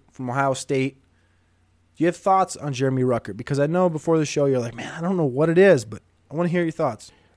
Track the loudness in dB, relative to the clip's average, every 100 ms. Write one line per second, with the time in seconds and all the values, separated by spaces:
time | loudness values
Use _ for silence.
0 | _ -12 -6 -2 -2 -2 -2 -2 -2 -6
1 | _ _ _ _ _ _ _ _ _ _
2 | -2 0 0 2 0 -4 -8 -2 -2 0
3 | 0 0 -4 -12 -6 -2 0 2 0 0
4 | 0 0 0 0 2 0 -2 -10 -12 -8
5 | -4 0 0 0 2 6 6 6 2 -12
6 | -18 _ _ -6 -2 -2 -2 -2 -4 -4
7 | -14 _ _